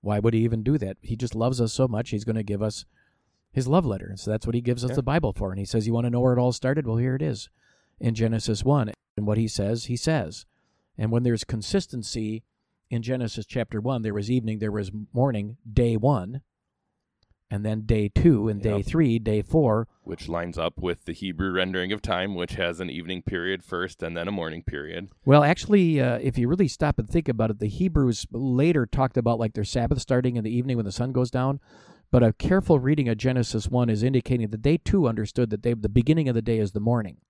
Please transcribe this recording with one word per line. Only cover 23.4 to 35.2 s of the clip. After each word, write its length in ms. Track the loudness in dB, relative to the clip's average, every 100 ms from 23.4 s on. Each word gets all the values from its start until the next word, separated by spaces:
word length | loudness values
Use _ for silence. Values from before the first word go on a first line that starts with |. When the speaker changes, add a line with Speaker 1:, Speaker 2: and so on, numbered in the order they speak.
| -2 -4
Speaker 3:
first 380 | -6 -6 -6 -8
and 140 | -8 -6
then 120 | -6
a 40 |
morning 300 | -6 -6 -8
period. 460 | -8 -8 -10 -12 -14 _
Speaker 1:
Well, 200 | 6 6
actually, 560 | 6 0 2 4 4 2
uh, 180 | 0 0
if 140 | -2 0
you 100 | 0
really 200 | 2 0
stop 300 | 0 -2 0
and 100 | 0
think 200 | -2 0
about 220 | 0 0
it, 80 | 0
the 100 | -4
Hebrews 580 | 0 0 2 2 0 -6
later 540 | -6 -2 2 2 2 0
talked 300 | 0 0 2
about, 220 | 0 0
like, 160 | -2
their 100 | -2
Sabbath 360 | -4 -2 0 -2
starting 360 | 2 2 2 -2
in 80 |
the 100 | -2
evening 220 | -2 0 -2
when 100 | -4
the 60 |
sun 200 | -4 -2
goes 180 | 0 0
down. 300 | 0 0 -2 _ -20 -20 -20 _
But 120 | 6
a 100 | 6
careful 460 | 2 2 2 4 4
reading 300 | 4 2 0
of 80 | 0
Genesis 500 | 0 2 0 -2 0
one 220 | 2 2
is 120 | 2
indicating 460 | 2 2 2 0 0
that 140 | -2
they 160 | 2 2
too 280 | 2 2 4
understood 440 | 0